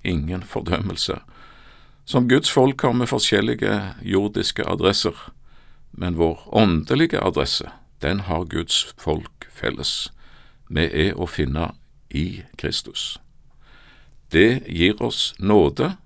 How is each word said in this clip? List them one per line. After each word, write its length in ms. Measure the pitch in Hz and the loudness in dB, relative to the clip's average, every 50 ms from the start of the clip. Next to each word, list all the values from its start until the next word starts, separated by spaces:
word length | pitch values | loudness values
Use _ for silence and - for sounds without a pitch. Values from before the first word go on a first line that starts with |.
| - | -4
ingen 400 | 92 90 76 73 82 90 90 - | -2 -2 -2 -2 -4 -6 -6 -8
fordømmelse. 800 | - - - 82 82 85 - 98 95 90 - - - - - - - - - - - - - - - - - - - - _ - | -6 -8 -8 -4 -2 -2 -2 -2 -4 -4 -4 -4 -4 -4 -6 -8 -18 -20 -20 -20 -20 -20 -20 -20 -20 -20 -20 -20 -20 -20 _ -14
Som 240 | - - 123 123 | 0 2 2 4
Guds 240 | 120 131 127 - - | 6 4 4 4 4
folk 320 | - 135 127 139 131 - - | 4 4 4 4 4 2 0
har 140 | 131 117 120 | 0 2 2
vi 80 | 120 | 0
forskjellige 680 | - - 120 - - - 101 104 117 120 - 107 104 104 104 101 95 95 - - | 0 0 0 0 2 2 2 2 2 0 0 0 0 0 0 -2 -6 -10 -10 -6
jordiske 640 | 95 95 95 101 104 104 - - - - - - | 0 0 2 2 0 -2 -2 -2 -2 -2 -4 -4
adresser, 480 | - 90 - - 95 101 - - 82 - - - - - - - - - - - - - - - - - | -4 -2 2 2 2 2 2 0 -2 -4 -4 -16 -20 -20 -20 -20 -20 -20 -20 -20 -20 -20 -20 -20 -20 -10
men 260 | - 87 87 87 80 | -6 -4 -4 0 2
vår 240 | 85 82 80 - - - | 2 2 2 -2 -10 -2
åndelige 720 | - 107 110 98 82 78 78 - - 143 165 165 - - - | 2 4 4 4 4 2 0 0 2 2 2 2 0 0 0
adresse, 480 | 92 - 76 65 - - - - - - - - _ _ - - | 0 0 0 0 0 -2 -4 -4 -8 -14 -20 -20 _ _ -6 -4
den 220 | 76 95 104 104 | -2 -2 -2 -2
har 220 | 92 85 82 90 80 | -4 -4 -4 -4 -4
Guds 380 | 82 78 85 - - - - - - - | -4 -6 -4 -2 -2 -2 -2 -4 -8 -10
folk 480 | - 80 78 80 80 - _ _ - - - | -4 -2 -2 -2 -4 -10 _ _ -20 -20 -14
felles. 560 | - - - - - - - - - - - - - - - - - - - - - - | -6 -6 -6 -4 -4 -4 -4 -4 -4 -6 -8 -12 -16 -20 -20 -20 -20 -20 -20 -20 -20 -16
Vi 220 | - 87 76 82 - | -4 0 0 0 0
er 260 | - 76 82 98 - | 2 2 0 0 0
å 160 | - 90 85 | -2 -6 -6
finne 460 | - - 73 65 69 80 82 - - - - _ _ - _ - | -2 -2 -2 -2 0 -2 -2 -4 -6 -12 -20 _ _ -20 _ -6
i 320 | - 69 80 92 - - - - - - | -4 -2 -2 -2 -4 -10 -16 -18 -16 -8
Kristus. 640 | - 147 - - - - - - - - - - - - _ - - - - - - - - - - - - - - - - - - - - | -6 -4 -4 -4 -6 -6 -10 -8 -8 -8 -8 -12 -16 -20 _ -20 -20 -20 -20 -20 -20 -20 -20 -20 -20 -20 -20 -20 -20 -20 -20 -20 -20 -2 4
Det 320 | 80 98 113 127 127 - | 4 6 6 4 2 -4
gir 320 | - 87 82 87 107 104 - | -6 -2 2 2 2 2 2
oss 380 | 120 120 - - - - - - | -4 -4 -2 -2 -4 -4 -4 -4
nåde, 540 | 92 101 104 101 80 69 - - 139 180 190 - - | 0 4 6 6 6 4 2 0 -2 -2 -2 -8 -14